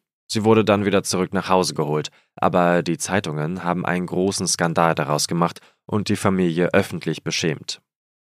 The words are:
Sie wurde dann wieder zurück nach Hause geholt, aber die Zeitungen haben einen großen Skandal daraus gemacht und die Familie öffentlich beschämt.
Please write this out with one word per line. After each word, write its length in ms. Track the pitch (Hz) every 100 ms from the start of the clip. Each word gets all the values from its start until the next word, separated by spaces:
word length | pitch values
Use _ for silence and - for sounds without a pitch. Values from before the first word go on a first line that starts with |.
| _ _ -
Sie 140 | 113 107
wurde 180 | 110
dann 220 | 101 101 101
wieder 180 | 98
zurück 300 | 82 92 90
nach 160 | 95 90
Hause 260 | 92 82 73
geholt, 340 | 73 76 73 _ _ -
aber 480 | 90 90 87 87
die 140 | 85 80
Zeitungen 680 | - 92 90 76 76 92 87
haben 200 | 87 -
einen 200 | 87 87
großen 420 | 87 95 95 92
Skandal 480 | - 85 80 82 78
daraus 320 | 71 76 -
gemacht 320 | 87 85 - _ _ -
und 220 | 107 95
die 80 | 104
Familie 580 | 104 95 90 82 87
öffentlich 500 | 95 95 87 82 78
beschämt. 580 | - - 87 73 - - _ _ _ _